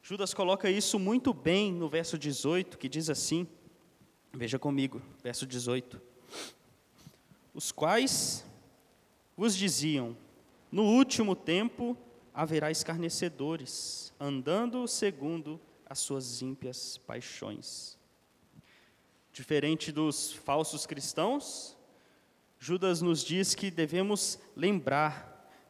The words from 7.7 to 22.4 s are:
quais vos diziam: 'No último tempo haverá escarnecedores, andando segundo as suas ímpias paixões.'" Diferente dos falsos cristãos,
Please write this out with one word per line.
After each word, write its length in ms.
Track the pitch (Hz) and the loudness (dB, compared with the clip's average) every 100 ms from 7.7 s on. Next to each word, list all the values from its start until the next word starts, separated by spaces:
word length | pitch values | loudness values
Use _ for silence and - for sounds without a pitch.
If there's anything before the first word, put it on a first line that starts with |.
quais 720 | - 156 220 262 - - - - - - _ _ _ _ _ _ | -2 2 4 4 0 -2 -4 -10 -20 -20 _ _ _ _ _ _
vos 220 | - 220 185 | 0 0 2
diziam: 580 | 196 123 147 147 117 117 - - - - - | 2 2 2 0 -2 -8 -16 -20 -20 -20 -4
'No 140 | 180 | 4
último 500 | 208 240 262 - 214 | 8 8 8 4 2
tempo 600 | 180 - 175 233 - 240 240 - - - | 0 2 2 2 -2 -4 -4 -10 -20 -14
haverá 380 | - 156 156 151 | -4 0 2 0
escarnecedores, 1400 | 160 - 165 170 - 175 151 139 165 131 - - - - - | -2 -2 -2 -2 -2 -4 -2 -4 -4 -6 -8 -8 -8 -12 -8
andando 680 | 143 139 131 185 240 247 240 | -4 -2 0 0 0 -2 -4
segundo 760 | - 208 151 143 165 151 156 - - | 0 0 0 -4 -4 -6 -12 -14 -20
as 140 | - 139 | -12 -6
suas 420 | - 135 127 120 | -4 -4 -4 -6
ímpias 540 | 127 135 127 127 - - | -6 -6 -8 -8 -10 -12
paixões.'" 1000 | - 113 - - 104 107 - - - - _ _ _ _ _ - - - _ _ _ _ _ | -10 -10 -10 -10 -10 -10 -10 -12 -12 -16 _ _ _ _ _ -20 -20 -20 _ _ _ _ _
Diferente 580 | - 127 151 143 156 - | -18 0 2 2 0 -2
dos 420 | 151 156 139 - | 0 0 0 -4
falsos 540 | - - 143 160 147 - | -8 0 2 2 -4 -8
cristãos, 880 | 143 - - 185 277 - - - - - _ _ _ _ _ | -6 -6 0 0 0 -4 -10 -12 -16 -20 _ _ _ _ _